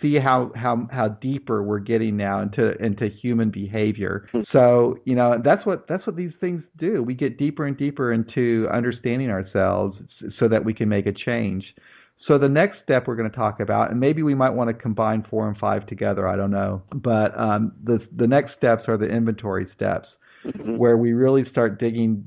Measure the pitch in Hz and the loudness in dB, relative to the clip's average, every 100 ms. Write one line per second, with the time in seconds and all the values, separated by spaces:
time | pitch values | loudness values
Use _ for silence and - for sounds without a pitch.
0 | 151 147 135 127 120 113 120 117 120 127 | 0 2 2 2 0 -4 -2 -2 -4 -2
1 | 110 104 131 139 - 107 101 104 101 113 | -2 -2 -6 -6 -4 -4 -2 -4 0 0
2 | 110 104 98 98 101 104 110 - 113 101 | 0 -2 -2 -2 -4 0 0 0 -4 -2
3 | 107 - 123 117 110 98 98 110 107 104 | -4 -4 -2 0 0 -2 -6 -2 -2 -2
4 | 95 98 - 117 104 139 123 120 120 127 | -4 -6 -6 -6 0 4 6 6 4 0
5 | - 123 120 117 127 196 214 175 - 185 | -2 2 2 2 2 2 0 -4 -4 -6
6 | - 170 175 - 180 175 - 156 165 202 | -6 -8 -8 -6 -6 -6 -10 -6 -4 -2
7 | 120 127 139 117 143 143 143 139 143 143 | -2 -2 -4 -2 -4 -2 -4 -2 -4 -2
8 | 123 113 113 135 120 113 110 117 120 120 | 0 0 0 0 2 2 0 0 -2 -2
9 | 123 123 131 95 90 98 95 95 98 98 | -2 -2 -2 -4 -2 0 2 2 -2 -6
10 | - - - - 117 110 113 110 107 101 | -18 -16 -12 0 2 2 0 -2 0 0
11 | 101 101 - 117 104 95 - - _ - | -2 -4 -4 -2 -2 -4 -8 -18 _ -20
12 | _ _ - 143 139 143 196 - - 127 | _ _ 2 4 4 4 2 0 0 0
13 | 131 117 110 120 107 104 104 107 110 120 | 0 -4 -4 -2 -2 -2 -2 0 0 2
14 | 135 156 151 135 131 117 117 113 117 107 | 2 2 2 2 2 2 -2 -2 -2 0
15 | 110 110 107 110 107 104 104 104 101 98 | 0 0 -2 -2 -2 -2 -2 -2 -4 -4
16 | 104 98 92 95 98 98 98 95 - - | -2 0 0 0 0 0 -2 -4 -8 -6
17 | 120 110 107 117 110 104 110 - 117 113 | 0 2 2 0 0 0 0 -4 -2 -2
18 | - - 117 139 139 - 123 113 - 110 | -2 0 2 4 0 0 2 2 0 -2
19 | 107 117 113 107 107 95 95 - 101 - | 0 0 -2 -2 -4 -4 -6 -4 -4 -4
20 | - _ _ - 120 - - 117 120 117 | -8 _ _ -16 -12 -10 -6 0 4 4
21 | 117 117 131 135 127 135 113 101 117 113 | 4 4 4 4 2 0 0 0 -4 0
22 | 113 104 | 0 0